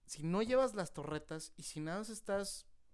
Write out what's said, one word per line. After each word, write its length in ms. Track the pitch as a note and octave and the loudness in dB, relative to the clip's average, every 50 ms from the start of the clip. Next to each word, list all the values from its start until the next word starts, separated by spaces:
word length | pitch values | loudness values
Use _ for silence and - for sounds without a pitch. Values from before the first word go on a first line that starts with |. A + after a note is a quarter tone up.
| - | -14
si 180 | - - D3+ D3 | -12 -8 -2 0
no 180 | E3 F3 G3+ | 2 4 4
llevas 320 | A3+ A3+ B3+ B3+ B3+ A#3 G#3 | 4 6 6 6 6 6 4
las 180 | G#3 F3 - | 0 -4 -4
torretas 600 | - - C#3+ D3 D#3 D3+ - - D#3+ D#3+ - - - | -4 -6 -4 -2 -2 -4 -4 -4 -6 -6 -8 -10 -12
y 60 | - | -10
si 160 | D#3 - - D#3 | -10 -8 -6 -4
nada 200 | D3+ D#3 E3+ G3+ | -4 -2 -2 -2
más 100 | G#3+ G#3+ | -4 -6
estás 560 | A3 G#3 - - G3 G3+ G3+ G3 - - - - - - - - | -8 -6 -2 0 0 0 0 -2 -4 -8 -10 -14 -20 -20 -20 -16